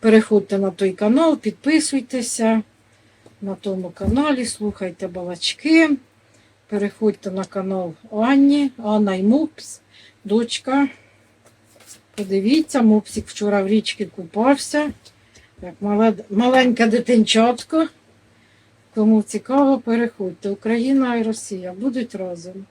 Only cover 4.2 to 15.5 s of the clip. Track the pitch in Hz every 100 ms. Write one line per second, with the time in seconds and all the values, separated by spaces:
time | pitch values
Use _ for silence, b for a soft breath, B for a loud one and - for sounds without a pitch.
4.2 | 302 262 247 - 208 202 185 170 185 180
5.2 | 180 175 - - 302 320 320 277 _ _
6.2 | b b b b _ 208 202 - 220 202
7.2 | 202 185 190 196 190 190 175 160 226 214
8.2 | 233 277 277 285 277 - 220 214 202 185
9.2 | 196 262 320 - - - b b b b
10.2 | 202 208 233 - - 269 277 b b b
11.2 | b _ _ _ _ _ - - _ -
12.2 | 196 196 196 302 311 277 226 214 - -
13.2 | - - 208 202 196 214 208 - 190 -
14.2 | 170 202 240 277 - 294 302 - - b
15.2 | b b b